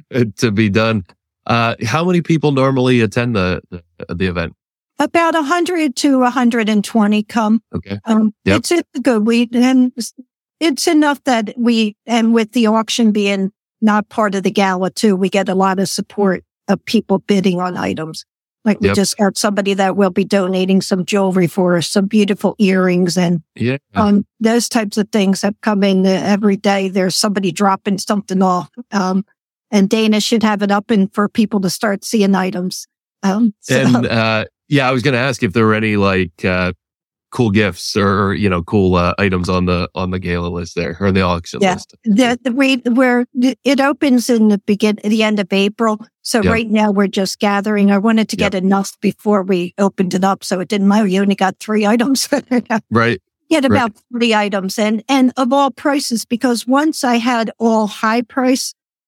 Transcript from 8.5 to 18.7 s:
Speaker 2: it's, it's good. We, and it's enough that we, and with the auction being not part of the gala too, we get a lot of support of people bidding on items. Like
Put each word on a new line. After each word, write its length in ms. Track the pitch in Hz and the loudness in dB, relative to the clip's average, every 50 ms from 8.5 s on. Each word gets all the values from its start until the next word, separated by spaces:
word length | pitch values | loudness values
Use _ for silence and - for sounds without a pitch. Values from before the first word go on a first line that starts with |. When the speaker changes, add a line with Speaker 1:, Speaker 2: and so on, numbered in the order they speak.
| - - | 0 0
Speaker 2:
it's, 120 | - - | 0 0
it's 280 | 349 339 - _ - 294 | -2 -2 -2 _ -6 -4
good. 260 | 233 277 240 214 208 | 0 0 2 2 2
We, 200 | 233 226 233 240 233 240 | 2 2 2 0 0 0
and 400 | 240 247 254 262 262 254 254 - 247 220 - - - 254 _ _ _ _ _ _ - | 2 2 4 4 4 2 0 -2 -6 -12 -12 -14 -20 -20 _ _ _ _ _ _ -4
it's 280 | 311 330 269 - - | -2 -2 -2 0 0
enough 360 | 359 349 302 302 294 285 - - | 2 2 4 4 2 0 -2 -2
that 280 | 277 247 226 220 202 - | -2 0 0 -2 -4 -4
we, 400 | 254 233 240 233 220 220 208 208 _ _ | -2 0 2 2 2 0 -2 -4 _ _
and 260 | - 226 240 226 226 233 | -2 0 2 2 2 2
with 180 | 226 220 214 - | 2 0 0 0
the 120 | 254 226 | 0 2
auction 440 | 214 220 220 220 220 - - 233 214 | 2 2 0 -2 -2 -2 0 2 2
being 400 | 202 214 202 202 202 196 190 190 - _ _ _ _ _ | 2 2 0 0 0 -2 -2 -4 -6 _ _ _ _ _
not 300 | 220 214 208 214 208 - | 0 2 2 2 -2 -2
part 240 | - - 214 208 190 | -2 -2 -2 0 0
of 80 | 196 180 | -2 -2
the 60 | 202 | -2
gala 380 | 208 214 196 190 185 180 190 180 | 0 0 0 0 0 -2 -2 -4
too, 260 | - - - 220 196 | -2 0 0 2 2
we 140 | 180 196 185 | 2 0 0
get 200 | - 196 190 190 | 0 -2 -2 0
a 60 | 185 | 0
lot 220 | 190 190 190 190 190 | 0 0 0 0 0
of 80 | 196 | -2
support 560 | 165 - - 196 - - - 202 190 180 - - _ _ _ _ | -4 -4 -6 -8 -8 -4 -2 0 0 0 -2 -6 _ _ _ _
of 160 | - 196 165 - | -2 -2 -2 -2
people 340 | - - 220 - - 190 190 | -2 -2 -2 0 0 -2 -2
bidding 420 | - - 202 190 180 202 180 175 | 0 0 0 0 2 0 0 -2
on 160 | 180 180 180 | -4 -4 -6
items. 480 | - 98 98 101 139 160 160 156 - - _ _ _ _ _ _ _ - | -4 -4 -4 -4 -6 -8 -10 -12 -14 -18 _ _ _ _ _ _ _ -2
Like 160 | 220 | -2